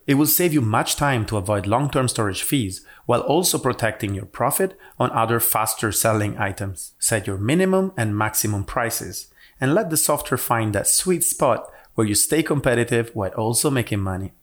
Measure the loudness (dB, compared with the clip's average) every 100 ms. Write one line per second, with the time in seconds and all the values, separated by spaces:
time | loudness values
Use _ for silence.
0 | 2 4 4 4 2 2 2 2 0 0
1 | 0 0 0 -2 0 0 2 2 2 2
2 | 0 0 -2 -2 0 0 0 -6 -14 -8
3 | 0 0 2 2 2 0 -2 0 -2 -2
4 | -4 -6 -8 -4 -2 0 -2 -4 -12 -2
5 | -2 0 0 2 0 0 -2 -2 -2 0
6 | 2 2 0 -2 -4 -4 -8 -10 -14 -6
7 | -2 -2 -2 -4 0 2 2 2 0 -2
8 | -2 0 -2 -2 -2 -2 -4 -4 -2 -4
9 | -8 -12 -14 _ -20 -4 0 0 0 0
10 | 0 0 0 -2 0 0 2 0 0 0
11 | 2 0 0 2 2 2 -2 -18 -6 0
12 | 0 2 2 2 2 0 2 2 2 0
13 | 0 -4 -4 -2 -2 0 0 0 0 -2
14 | -2 -4 -8 -12